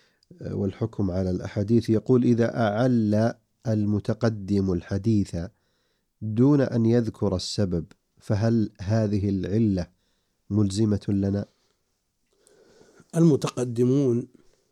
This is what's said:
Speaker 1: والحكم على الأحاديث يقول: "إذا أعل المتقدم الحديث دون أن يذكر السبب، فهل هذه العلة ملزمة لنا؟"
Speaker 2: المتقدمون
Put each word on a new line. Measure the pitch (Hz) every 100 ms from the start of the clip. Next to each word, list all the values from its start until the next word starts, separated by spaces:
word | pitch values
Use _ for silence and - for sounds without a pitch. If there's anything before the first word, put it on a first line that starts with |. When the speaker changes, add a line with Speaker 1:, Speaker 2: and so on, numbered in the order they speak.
| _ _ _ 180
Speaker 1:
والحكم | - 98 98 - 113 - 95
على | 92 92
الأحاديث | 90 98 110 101 117 113
يقول: | 107 - 127
"إذا | 123 117 117 -
أعل | 110 104 127 120 104 104 113 - _ _ -
المتقدم | 107 104 104 - 110 117 110 95 101 95
الحديث | 87 - 98 110 107 95 85 87 _ _ _ _ _ _ -
دون | 110 107 135 147
أن | 127 117 113
يذكر | 120 107 - 101 90
السبب، | - - 95 87 78 - _ _
فهل | - 101 113 117 104 -
هذه | 95 110 107 104 98
العلة | 98 90 107 110 92 82 _ _ _ _ _ -
ملزمة | 101 98 98 107 101 -
لنا؟" | 98 98 101 - _ _ _ _ _ _ _ _ _ _ _ _ _ _ _ - 165
Speaker 2:
المتقدمون | 170 135 - - 123 117 123 139 135 120 123 _ _ _ _